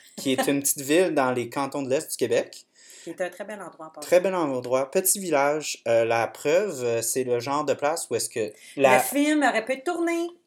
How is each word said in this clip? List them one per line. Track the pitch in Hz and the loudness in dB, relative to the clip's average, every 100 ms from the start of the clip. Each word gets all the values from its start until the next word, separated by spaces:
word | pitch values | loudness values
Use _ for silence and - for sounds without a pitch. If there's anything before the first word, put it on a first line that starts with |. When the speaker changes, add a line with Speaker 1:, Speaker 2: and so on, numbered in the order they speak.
| - - | -20 -6
Speaker 1:
qui | 139 | -2
est | 131 139 | 0 0
Speaker 2:
<laughs> | |
Speaker 1:
une | 143 | 0
petite | 139 - | -2 -4
ville | 135 165 180 | 2 2 4
dans | 147 131 | 2 0
les | 123 117 | 0 -4
cantons | 143 135 143 | -4 -4 -6
de | 131 | -2
l'Est | 139 160 | -2 -2
du | - | -4
Québec. | 120 117 - - - _ - - 175 | 0 0 -2 -10 -20 _ -20 -18 -14
Speaker 2:
Qui | |
est | 160 | -8
un | 180 | -8
très | - 202 | -8 -14
bel | 208 | -12
endroit, | 170 - 156 | -14 -16 -16
en | |
passant. | - 147 | -14 2
Speaker 1:
Très | 175 | 4
bel | 185 | 4
endroit. | 185 151 127 123 131 139 | 0 0 -2 0 0 0
Petit | 190 185 208 | 0 0 -2
village. | 185 143 143 156 147 - 123 | 0 2 2 0 -4 -6 2
Euh, | 117 | 4
la | 117 117 113 | 4 2 0
preuve, | - 147 170 208 139 | -2 2 2 2 -2
euh, | 120 117 | -2 -2
c'est | 113 139 127 | 0 -2 0
le | 120 | -2
genre | 123 143 143 | 0 -2 0
de | |
place | 120 143 165 - | 0 0 -2 -2
où | 113 | -4
est-ce | - | -2
que... | 120 107 - - - | -4 -6 -8 -12 2
La | 131 127 | 6 6
Speaker 2:
Le | |
film | - 277 294 302 | 4 0 2 2
aurait | 269 208 | 2 0
pu | 220 | -2
être | 262 349 | -4 -4
tourné. | 339 339 339 339 - | -2 -2 -2 -4 -10